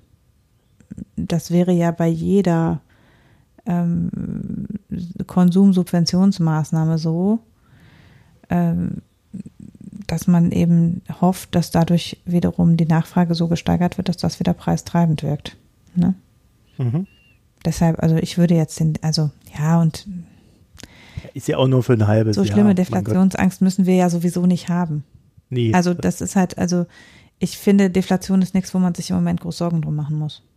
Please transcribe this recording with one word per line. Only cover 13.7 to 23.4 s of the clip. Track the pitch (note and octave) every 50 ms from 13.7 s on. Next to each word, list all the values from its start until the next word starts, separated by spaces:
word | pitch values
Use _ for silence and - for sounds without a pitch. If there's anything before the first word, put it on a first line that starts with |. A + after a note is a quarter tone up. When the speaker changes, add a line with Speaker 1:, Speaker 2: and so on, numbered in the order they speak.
| E3+ E3 F3+ F3 -
Speaker 1:
wird, | - F3+ -
dass | E3+ -
das | - E3+ - -
wieder | F3 F3+ E3+
preistreibend | - - E3+ E3+ D#3+ - - - E3+ E3+ D#3+ D3+ - D3
wirkt, | D3+ D3 D3 - - - - _ _ _ _ _ _ -
ne? | F3+ E3+ F#3+ F#3 - _ _ _ _ _ _ _ _ _ _ _ -
Speaker 2:
Mhm. | C3 A#2+ A#2 E3+ F#3+ - _ _ _ _ _ _ _ _ _ _ -
Speaker 1:
Deshalb, | E3 D#3+ - E3+ E3 D#3+ -
also | - D#3+ D#3+
ich | D#3 E3+ - - F3
würde | F3 E3 F3
jetzt | E3 D#3 - - -
den, | D#3+ D#3 D#3 - -
also | D#3+ D3+ D#3+ D#3 D3 - _ _ - - -
ja, | D3 D#3+ E3 E3+
und | E3+ D#3+ - - - G#3 F3+ F3 E3+ - - _ _ _ _ _ _ _ - - - - - - - - - - - - -
Speaker 2:
Ist | B2 - -
ja | -
auch | - C3
nur | C3 C3 B2+ A#2+
für | - B2
ein | A2 G#2
halbes | G2+ G#2+ A2 A2 A2 G#2
Speaker 1:
so | G3 G3
Speaker 2:
Jahr, | - G2+
Speaker 1:
schlimme | G#3 G#3 G#3
Speaker 2:
mein | F#3+
Gott. | F#3 F3+
Speaker 1:
Deflationsangst | - - F#3 G3 - G#3 F#3 F#3+ F#3+ - -